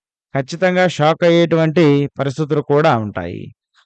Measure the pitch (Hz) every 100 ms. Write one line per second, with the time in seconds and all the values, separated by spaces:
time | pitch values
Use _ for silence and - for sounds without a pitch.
0 | _ _ _ 135 131 165 180 180 185 -
1 | 151 160 170 170 170 165 160 151 151 143
2 | 143 - 135 135 147 151 139 143 156 120
3 | 104 95 87 107 - - _ _